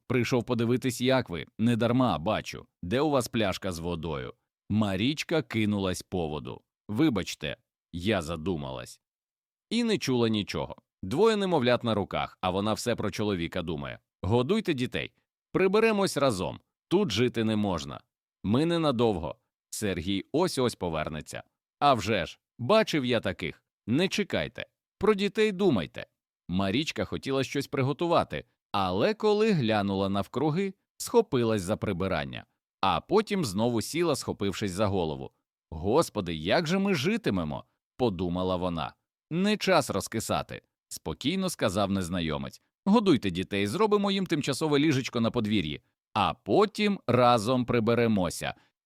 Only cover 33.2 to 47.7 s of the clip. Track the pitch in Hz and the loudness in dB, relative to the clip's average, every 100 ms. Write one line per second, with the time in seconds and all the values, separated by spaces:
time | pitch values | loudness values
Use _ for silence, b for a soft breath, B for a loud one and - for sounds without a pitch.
33.2 | 226 202 135 92 117 117 - 156 175 131 | 2 -2 -2 0 0 0 -2 0 0 0
34.2 | - 87 101 87 104 87 107 98 82 69 | -4 -4 -4 -2 -4 0 0 0 -2 -4
35.2 | 62 _ _ _ - 80 90 135 160 104 | -10 _ _ _ -16 -6 0 2 2 -2
36.2 | 87 82 80 139 156 190 196 175 143 226 | -4 -2 0 0 0 0 0 0 0 -2
37.2 | - 98 78 64 - _ _ - 123 90 | 0 -2 -2 -6 -12 _ _ -2 -2 0
38.2 | 90 87 92 90 90 82 65 - _ _ | -2 0 0 0 -2 -2 -6 -10 _ _
39.2 | - 165 202 214 - 170 131 104 - 113 | -6 -2 0 0 2 2 2 -2 -4 -6
40.2 | - 87 - 65 - _ - - 85 76 | -2 -4 -4 -12 -16 _ -18 -12 -8 -6
41.2 | 131 190 185 - 123 92 98 98 87 92 | -4 -2 -4 -2 -2 0 0 0 -2 -4
42.2 | 80 71 65 - _ _ - 226 196 - | -2 -4 -8 -14 _ _ 2 4 4 4
43.2 | 101 85 95 101 101 151 220 208 202 196 | 2 -2 -2 -2 0 0 2 2 0 -2
44.2 | 190 156 143 131 160 143 156 135 123 120 | -2 -2 -2 -2 2 4 4 2 0 0
45.2 | 113 120 104 107 76 67 _ _ _ 110 | 0 0 0 0 -2 -6 _ _ _ 0
46.2 | 92 - - 135 208 - 208 202 - 117 | 0 0 0 2 2 2 -2 -2 0 4
47.2 | 123 120 104 127 120 | 6 4 2 0 2